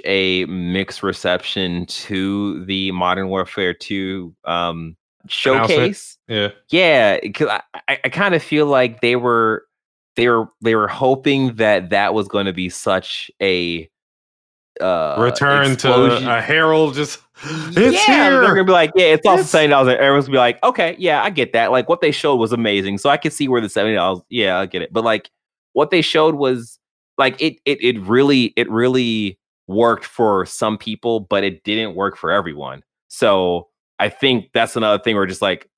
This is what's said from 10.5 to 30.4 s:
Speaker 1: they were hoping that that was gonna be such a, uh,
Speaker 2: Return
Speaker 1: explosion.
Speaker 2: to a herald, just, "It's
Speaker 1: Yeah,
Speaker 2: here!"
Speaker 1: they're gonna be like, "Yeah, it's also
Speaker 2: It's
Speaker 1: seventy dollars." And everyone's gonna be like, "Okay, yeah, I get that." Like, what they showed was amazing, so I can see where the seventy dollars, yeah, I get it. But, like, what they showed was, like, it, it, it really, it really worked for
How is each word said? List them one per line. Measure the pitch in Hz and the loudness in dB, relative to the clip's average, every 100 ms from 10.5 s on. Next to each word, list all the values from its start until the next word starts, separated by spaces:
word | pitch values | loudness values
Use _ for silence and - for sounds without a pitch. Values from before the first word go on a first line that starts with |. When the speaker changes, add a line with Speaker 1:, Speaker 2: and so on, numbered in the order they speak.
| - | -4
Speaker 1:
they | 113 110 | 0 0
were | 104 | 0
hoping | - 127 135 143 135 131 110 | 0 0 0 0 0 0 0
that | 107 101 90 | 2 2 0
that | 98 101 | -2 0
was | 107 98 | -2 -2
gonna | 101 98 | -4 -4
be | 90 90 | -4 -8
such | - 110 95 - - - - | -6 -2 -2 -4 -12 -12 -4
a, | 98 90 85 82 80 _ _ _ _ _ _ _ _ - | -2 0 -2 -6 -10 _ _ _ _ _ _ _ _ -6
uh, | 92 87 78 69 | -2 0 -2 0
Speaker 2:
Return | 120 - 143 143 139 | 0 0 0 2 2
Speaker 1:
explosion. | 131 135 123 135 120 | 0 2 4 4 2
Speaker 2:
to | 127 117 | 0 -2
a | |
herald, | 113 156 160 156 156 135 | 0 0 2 2 2 -2
just, | 143 - _ - | -8 -10 _ -16
"It's | 147 160 156 175 254 370 415 | -12 -10 -4 2 4 4 4
Speaker 1:
Yeah, | 339 285 | 4 4
Speaker 2:
here!" | 269 | 4
Speaker 1:
they're | 226 | 4
gonna | 196 185 | 2 4
be | |
like, | 175 160 185 | 4 4 4
"Yeah, | 175 | 4
it's | 156 202 | 4 4
also | 185 | 4
Speaker 2:
It's | 170 | 4
Speaker 1:
seventy | 160 151 | 2 4
dollars." | 139 127 | 4 4
And | 127 | 4
everyone's | 139 143 135 | 4 2 2
gonna | 135 | 2
be | |
like, | 120 120 | 2 2
"Okay, | 240 262 170 - | 0 0 -2 -2
yeah, | 180 147 | -2 0
I | 196 | 0
get | 160 113 | -2 -2
that." | 113 113 | 0 2
Like, | 127 - | 2 0
what | 170 | 0
they | 151 | 0
showed | 139 147 131 | 0 0 0
was | 113 | 0
amazing, | 117 110 101 95 98 | 0 0 0 -2 -2
so | 139 | 0
I | 151 | 0
can | 156 | -2
see | - 139 | -4 -2
where | 123 | -2
the | 104 | -2
seventy | 107 104 104 | -2 0 0
dollars, | 90 90 - | 0 -2 -6
yeah, | 120 98 92 | -2 0 0
I | 92 | -4
get | 90 | -6
it. | 82 | -6
But, | 117 113 | -2 0
like, | 110 - _ _ _ _ | -2 -4 _ _ _ _
what | 135 151 | -2 0
they | 180 | 0
showed | 156 160 160 147 | 0 2 2 2
was, | 135 127 117 - _ _ _ - | -2 -2 -6 -20 _ _ _ -2
like, | 135 135 | 0 0
it, | 156 - 139 | -4 -4 -4
it, | 143 | -2
it | 123 117 | -2 -2
really, | 92 123 143 135 117 - | 0 2 4 4 2 -2
it | 120 | -2
really | 110 127 127 120 110 101 95 _ _ - | 0 2 2 0 -2 -4 -8 _ _ -6
worked | 98 117 110 - | 0 2 0 -4
for | - 110 98 | -2 2 2